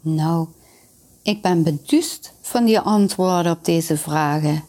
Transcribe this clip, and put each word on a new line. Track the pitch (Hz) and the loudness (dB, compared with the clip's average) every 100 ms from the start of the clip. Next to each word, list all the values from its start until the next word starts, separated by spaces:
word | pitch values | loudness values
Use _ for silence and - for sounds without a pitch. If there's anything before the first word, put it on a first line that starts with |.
Nou, | 160 156 156 165 160 - _ _ _ _ _ _ | -4 -2 0 -2 -4 -12 _ _ _ _ _ _
ik | - 208 | -6 -2
ben | 185 175 | 0 2
beduust | 160 147 - 302 349 - - - | 2 -2 0 0 0 -10 -18 -20
van | - 247 233 | -6 0 2
die | 220 | 2
antwoorden | - 214 202 - 185 180 170 | 2 2 2 2 0 2 0
op | 165 - | -2 0
deze | 165 160 151 | 0 0 -4
vragen. | 151 151 151 151 151 151 | -2 -2 -2 0 0 -2